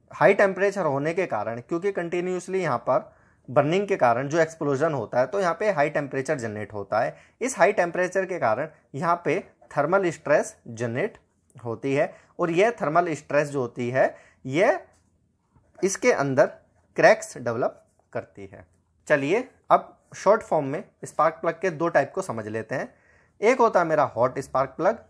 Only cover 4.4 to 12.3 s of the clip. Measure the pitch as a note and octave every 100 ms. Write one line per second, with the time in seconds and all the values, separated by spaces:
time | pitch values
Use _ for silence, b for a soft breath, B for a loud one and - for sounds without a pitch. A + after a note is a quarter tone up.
4.4 | D#3+ - D3 C3+ D#3+ C#3 G2+ B2 C3+ G3+
5.4 | F3+ E3 G#3+ E3 D3+ D#3 C#3+ C3+ C3 C3+
6.4 | A2+ G#2+ G#2 G#2 G2 G#2+ D3 - b b
7.4 | B3 G3+ F3+ G3+ F3 F3 F3+ F#3+ F#3 F3
8.4 | B2 A2 D#3 b b C3+ E3+ F3 D3+ F3
9.4 | - _ - D3+ D3 G3 F3 - C#3 D#3+
10.4 | - - - A2+ A#2 B2 G#3+ - _ _
11.4 | _ - A#2+ A2 C3+ C#3 F3+ B B